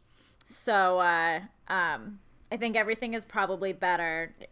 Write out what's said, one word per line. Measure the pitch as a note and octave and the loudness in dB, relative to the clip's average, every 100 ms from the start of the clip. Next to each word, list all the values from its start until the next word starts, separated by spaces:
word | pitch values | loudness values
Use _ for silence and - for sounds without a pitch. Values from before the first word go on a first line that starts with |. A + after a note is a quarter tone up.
| _ _ - _ | _ _ -20 _
So, | - A#3 - G3+ F#3 F3+ | -14 -8 0 4 4 6
uh, | F3 E3+ E3 D#3+ G3+ - - | 4 4 2 0 -6 -16 -4
um, | F#3+ E3+ C#3 D3+ G3+ - - - | -2 0 -4 -8 -16 -20 -20 -10
I | G#3+ | -6
think | A#3 A3 | -2 0
everything | G#3 A3+ A#3+ | 0 -2 -4
is | A3+ | -8
probably | G#3+ A3 F#3+ F#3 F#3+ | -6 -2 -2 -2 -4
better | F3+ F#3 F3 E3+ D#3+ E3 - - | -2 0 0 0 -4 -6 -12 -20